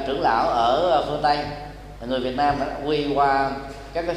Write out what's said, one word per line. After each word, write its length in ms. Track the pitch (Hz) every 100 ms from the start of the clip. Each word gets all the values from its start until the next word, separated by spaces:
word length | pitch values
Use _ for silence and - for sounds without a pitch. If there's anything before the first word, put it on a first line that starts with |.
| 131
trưởng 140 | 139
lão 260 | 131 113 156
ở, 520 | 123 117 135 180 151
à, 40 | 135
phương 120 | 147
Tây, 140 | 147 147 147 - - - - -
là 60 | 120
người 120 | 131
Việt 160 | 127 123
Nam 240 | 143 139
đó, 60 | 139 - 143
quy 280 | 151 143
qua 380 | 139 139 139 135 131 - - -
các 120 | 165
cái 80 | 175